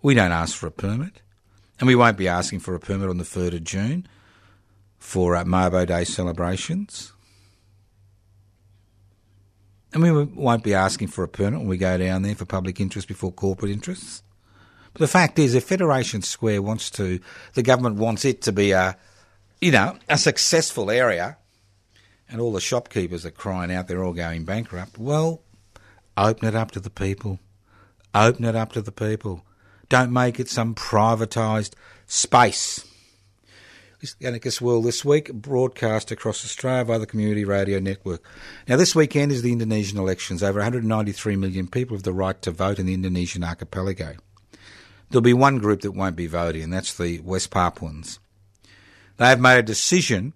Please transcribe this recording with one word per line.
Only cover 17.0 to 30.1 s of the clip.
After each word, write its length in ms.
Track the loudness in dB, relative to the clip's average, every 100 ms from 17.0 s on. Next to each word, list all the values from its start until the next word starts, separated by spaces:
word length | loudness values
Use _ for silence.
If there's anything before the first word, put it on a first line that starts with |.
| -4 -4 -8 -20 -8
the 100 | -2
government 340 | 4 4 4 0
wants 280 | -2 0
it 160 | -2 0
to 80 | -2
be 200 | 2 4
a, 260 | 4 2 -2 _ _ _ _ _ _
you 120 | 4
know, 260 | 4 2 -4 -2
a 80 | 2
successful 760 | 2 2 2 2 0 -4 -2
area, 460 | 2 2 0 -4 -8 _ _ _ _ _ _ _ _ _
and 80 | -6
all 120 | -4
the 80 | -4
shopkeepers 680 | -2 -4 -2 -4 -4 -6 -12
are 60 |
crying 400 | -10 -8 -6 -4
out, 160 | -4 -4
they're 160 | -4
all 80 | -4
going 320 | -4 -6 -6
bankrupt, 520 | -6 -6 -6 -10 -12 -10
well, 460 | -4 0 0 -4 _ _ _ -20 _ _ _ 2
open 300 | 2 2 0
it 80 |
up 160 | 0 -4
to 80 | -6
the 100 | -12
people. 520 | -6 -4 -4 -6 -8 _ _ _ _ _ _ _
Open 300 | 4 4 4
it 100 | 0
up 160 | -2 -4
to 100 | -6
the 120 | -8
people. 520 | -6 -4 -4 -6 -12 _ _ _ _ _
Don't 240 | 4 4